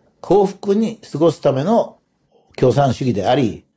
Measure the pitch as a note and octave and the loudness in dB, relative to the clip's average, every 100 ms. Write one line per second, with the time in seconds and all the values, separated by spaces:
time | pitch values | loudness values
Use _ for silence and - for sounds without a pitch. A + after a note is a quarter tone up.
0 | _ _ - F#3+ G3 G3 G3+ G3+ A3 - | _ _ 0 2 2 -2 -4 -2 -2 -6
1 | - C#3+ E3 C#3+ D3 C3 D#3+ A3+ - - | -10 -2 0 0 -2 -2 0 0 -2 -8
2 | _ _ _ _ _ - B2+ A#2 C#3 A#2 | _ _ _ _ _ -2 0 2 0 0
3 | C3 G2+ G2 C3+ A#2 D#2 _ | -2 -2 0 0 0 -4 _